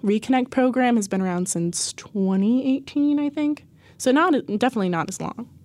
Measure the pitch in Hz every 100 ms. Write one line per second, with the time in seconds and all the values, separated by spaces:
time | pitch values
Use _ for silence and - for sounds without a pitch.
0 | 202 214 233 262 254 262 254 254 247 233
1 | 196 190 190 175 185 175 170 - - -
2 | - 202 190 190 202 254 269 269 - 294
3 | 294 294 294 302 294 294 - _ - -
4 | 254 277 359 277 - 208 247 226 185 165
5 | 190 - 165 - 247 -